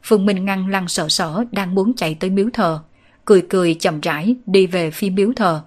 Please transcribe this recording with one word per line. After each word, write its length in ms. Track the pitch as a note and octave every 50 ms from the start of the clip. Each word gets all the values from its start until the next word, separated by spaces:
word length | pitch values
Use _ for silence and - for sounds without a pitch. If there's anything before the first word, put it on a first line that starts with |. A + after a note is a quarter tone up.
Phương 240 | _ - A3+ G#3 F#3+
Minh 180 | G#3 G3+ F#3 F#3
ngăn 240 | G3 G3 F#3+ F#3+ F#3+
Lăng 200 | G3 F#3+ F#3 F3
Sợ 200 | - - E3 D#3
Sợ 360 | - - F#3 D#3+ D3+ G3 A#3+ A#3+
đang 220 | - G3+ G3 F3+ F#3
muốn 200 | G3 F#3+ A3 B3
chạy 180 | - F#3 D#3+ D#3
tới 160 | D#3 - F#3+
miếu 160 | F#3+ G3 G3 A#3
thờ, 280 | A#3+ - G3+ E3+ D#3+ D#3 D#3 _ _ _ _ _ _ _ _
cười 180 | - G#3+ F#3 F3 -
cười 260 | - F#3+ F3+ E3+ D#3+
chậm 260 | D#3+ - - D#3 D3+
rãi 360 | D3 F3 D#3 D3+ D#3+ G#3+ B3 B3 -
đi 200 | - F#3 G3 F#3+
về 240 | F3 F3+ F3+ E3 D#3+
phía 200 | D#3 - - G3
miếu 220 | F#3 G3 G3 G#3+ C4
thờ. 260 | - A3 F3+ D#3+ D3+ D#3